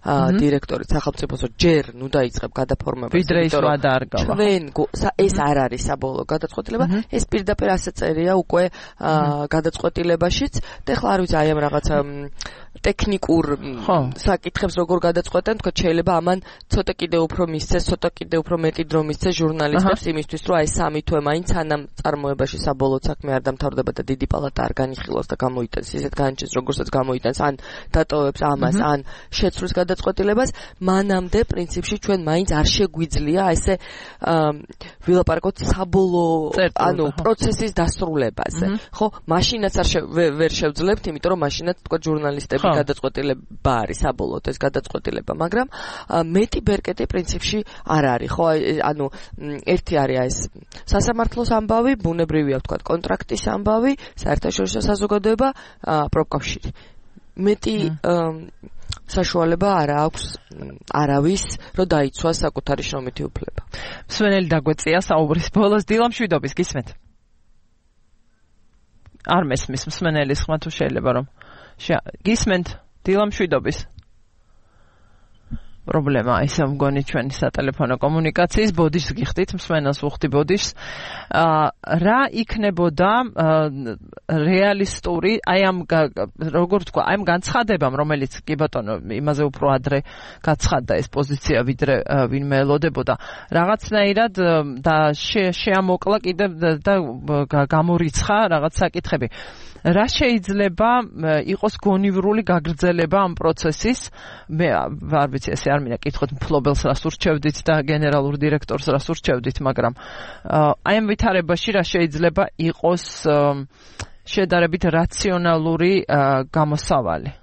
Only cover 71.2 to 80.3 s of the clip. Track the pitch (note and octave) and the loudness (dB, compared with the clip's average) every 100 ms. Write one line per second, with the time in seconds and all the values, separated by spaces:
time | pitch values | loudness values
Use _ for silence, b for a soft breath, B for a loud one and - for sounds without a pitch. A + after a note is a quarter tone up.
71.2 | C#3 - B B B B - E3 - - | -2 -12 B B B B -2 -2 -2 -6
72.2 | - A3+ - F#3 E3+ - - _ - G3 | 0 2 2 2 0 -10 -18 _ 0 2
73.2 | G#3 G3+ F#3 C#3+ A#2+ D#3+ - - - - | 2 0 0 2 0 -4 -8 -16 -20 -20
74.2 | _ _ _ - _ _ - _ - - | _ _ _ -20 _ _ -20 _ -20 -20
75.2 | _ - - B B B - D#3+ C#3 C3+ | _ -20 -12 B B B -4 -2 2 0
76.2 | A2+ A#2 C#3+ - C#3 C#3 C#3+ C#3 C#3 C3+ | 2 2 0 0 -2 0 0 0 -2 -4
77.2 | B2+ - B2+ - C3+ - C3 B2+ C#3+ D#3+ | -4 -2 -4 0 -4 -2 -2 0 0 2
78.2 | D#3+ C#3 F3 - G#3+ E3 D#3+ D#3+ C#3+ C#3 | 0 0 0 2 0 2 2 2 -4 -4
79.2 | C#3+ - F#3+ F#3 - D#3+ C#3 C#3+ D3 C#3 | -4 -2 -4 -4 -2 0 0 -2 -4 -4
80.2 | D#3 | 0